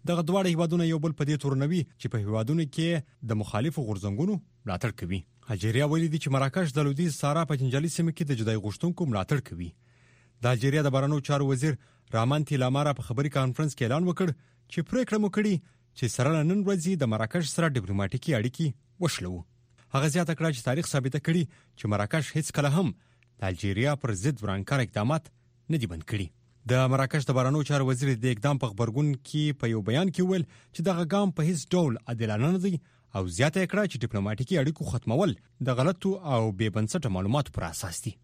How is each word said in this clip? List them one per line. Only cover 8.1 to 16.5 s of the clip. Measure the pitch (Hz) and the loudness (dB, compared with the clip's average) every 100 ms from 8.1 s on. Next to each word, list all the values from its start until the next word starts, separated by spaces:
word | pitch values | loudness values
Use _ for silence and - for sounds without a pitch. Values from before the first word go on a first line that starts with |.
| 156 | 0
کې | 147 | -2
د | 127 | 0
جدایي | 113 110 | 0 0
غوښتونکو | 104 98 170 175 160 | -2 -2 -4 0 0
ملاتړ | 104 92 147 - | 0 0 -2 -2
کوي. | 85 85 - _ _ _ _ _ _ | -10 -10 -10 _ _ _ _ _ _
د | 123 | 0
الجیریا | 123 135 147 143 | 2 2 2 2
د | 135 | 2
بهرنیو | 139 151 135 | 2 0 0
چارو | 143 139 | 0 2
وزیر | 131 156 143 _ _ _ 113 | 2 0 -2 _ _ _ 0
رامانتی | 117 151 143 143 | 2 0 0 0
لامارا | 127 135 147 135 | 2 2 0 -2
په | - | -4
خبري | 120 143 139 | -2 0 0
کانفرنس | 131 123 156 - | 0 0 -4 0
کې | 113 | 0
اعلان | 143 180 | 2 0
وکړ | - 185 123 _ _ _ | 0 -2 -2 _ _ _
چې | - 151 | -6 -2
پریکړه | 254 247 214 | -2 0 0
مو | 208 208 | 2 2
کړې | 214 180 - _ _ - | 2 0 -2 _ _ -4
چې | 120 - | -4 0
سره | 131 | 2
له | 160 | 4
نن | 151 | 2